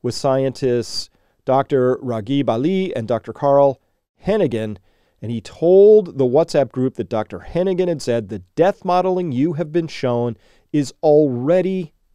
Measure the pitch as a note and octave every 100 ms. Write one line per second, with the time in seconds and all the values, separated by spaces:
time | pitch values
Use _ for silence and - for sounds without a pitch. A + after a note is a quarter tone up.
0 | B2+ - C#3+ C3+ C3+ B2+ C3 B2 A2+ -
1 | - _ _ _ - C3 C3+ C#3 B2+ B2+
2 | C3 A2+ G#2 C#3 C3 A2+ D3 F#3+ F#3+ -
3 | A2+ A#2 - A2 C#3+ C#3 C#3 C3 _ _
4 | _ _ - G#3+ E3 A#2 A2 G#2 _ _
5 | _ _ G#2+ A#2 - - D#3+ F#3+ G3+ G#3+
6 | F3 C3 C3 C3 E3 D#3 C3 - C3 -
7 | A2+ A2+ A2 - - E3 F#3 F3+ F3+ D#3+
8 | - A#2 G#2 G#2+ - - F3 G3+ F#3 F3+
9 | F#3 F#3 F3+ B2 D3+ D#3 E3 E3 E3 -
10 | B2+ A#2+ A#2+ A2+ _ _ _ D3+ C3+ -
11 | D#3 D3 D3+ A#2+ C3 F3+ F#3 F#3+ E3 _
12 | _